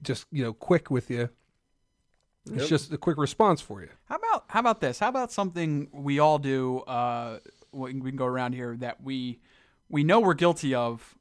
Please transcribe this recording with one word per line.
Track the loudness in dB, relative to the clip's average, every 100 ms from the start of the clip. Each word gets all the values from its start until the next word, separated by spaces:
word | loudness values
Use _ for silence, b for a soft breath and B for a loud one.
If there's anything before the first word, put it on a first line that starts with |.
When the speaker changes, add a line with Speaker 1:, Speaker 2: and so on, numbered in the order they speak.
Speaker 1:
just, | -6 -6 -4
you | -4
know, | -4
quick | -4 2 2 2
with | -4 -2
you. | -4 -4 -6 _ _ _ _ _ _ _ _ _ _ -10
It's | -6
Speaker 2:
Yep. | 0
Speaker 1:
just | -2 -2
a | -4
quick | -2 0
response | -2 2 2 2
for | -2 -14
you. | -16 -20 _
Speaker 3:
How | -6
about, | -2 -2 -2
how | 0
about | 0 0
this? | -2 0
How | -2
about | 0 -4
something | -4 -4 -2 -2 -2 -4
we | -8 -2 4
all | 6 4
do, | 2 0 0 -4
uh, | -4 -2 -2 -2 -6 -10 -16 _ _
we, | -12 -8
we | -6 -6
can | -2
go | -2
around | 0 -2 -4
here | -6 -6
that | -8 -8
we, | -8 -6 -6 -10 b b b b _
we | 0
know | 6 6
we're | 6
guilty | 6 4 4 0 0
of | 0 -4 -12 _